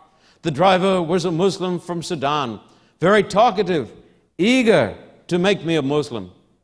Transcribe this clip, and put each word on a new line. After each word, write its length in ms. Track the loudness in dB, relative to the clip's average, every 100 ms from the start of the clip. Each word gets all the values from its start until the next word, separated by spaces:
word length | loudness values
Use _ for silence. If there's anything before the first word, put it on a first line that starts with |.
| _ _ _ _
The 80 | -6
driver 500 | 0 2 2 2 0
was 240 | 0 -2
a 60 | -2
Muslim 480 | 0 0 -2 -4 -6
from 240 | -6 -8
Sudan, 560 | -8 -6 -2 -2 -4 -8 -16 _ _ -2
very 220 | 2 2
talkative, 680 | 2 2 2 2 -2 -2 -4 -12 -20 _ _ -2
eager 600 | 2 4 4 4 2 -4 -18 -18 -6
to 100 | 0
make 260 | 0 0
me 120 | -2 -2
a 60 |
Muslim. 500 | 0 -2 -4 -8 -12 -18 _ _